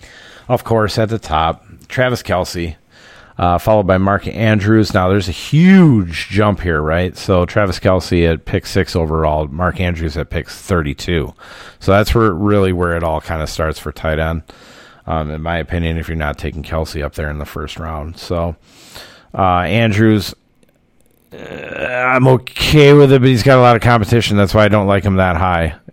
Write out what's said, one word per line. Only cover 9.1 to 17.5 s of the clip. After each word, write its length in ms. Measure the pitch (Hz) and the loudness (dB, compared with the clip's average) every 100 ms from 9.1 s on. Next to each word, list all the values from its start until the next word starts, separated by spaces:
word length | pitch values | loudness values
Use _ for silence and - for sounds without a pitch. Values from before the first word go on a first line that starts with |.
| 80 78 76 76 | -2 0 -2 -4
Mark 320 | 76 90 - | -4 -4 -2
Andrews 360 | 90 80 80 80 | -4 -4 -6 -6
at 140 | - | -8
pick 180 | 85 - | -8 -10
thirty-two. 840 | - - 87 73 69 - 85 71 - - - - - | -16 -4 -2 -2 -6 -4 -4 -4 -10 -20 -20 -20 -10
So 140 | - | 0
that's 220 | 98 107 | 2 2
where, 180 | 117 110 | 2 2
really 400 | 85 104 104 95 | 0 0 2 0
where 240 | 87 87 85 | 0 -2 -2
it 80 | |
all 160 | 82 78 | -2 -4
kinda 260 | - 80 76 | -6 -8 -8
starts 320 | - 80 76 | -4 -4 -4
for 140 | 76 | -10
tight 260 | - 80 78 | -8 -4 -2
end, 240 | 80 82 - - - - - _ - | -4 -6 -10 -20 -20 -20 -20 _ -8
um, 240 | 80 76 | -6 -6
in 120 | 78 | -8
my 160 | 80 85 | -6 -6
opinion, 400 | 76 87 82 82 | -4 -4 -4 -4
if 100 | 80 | -6
you're 80 | 82 | -6
not 220 | 76 76 | -6 -6
taking 240 | 76 76 | -10 -10
Kelce 400 | 71 82 80 78 | -8 -6 -6 -8
up 120 | 71 | -10
there 160 | - 76 | -8 -8
in 80 | 76 | -8
the 80 | |
first 320 | 73 | -12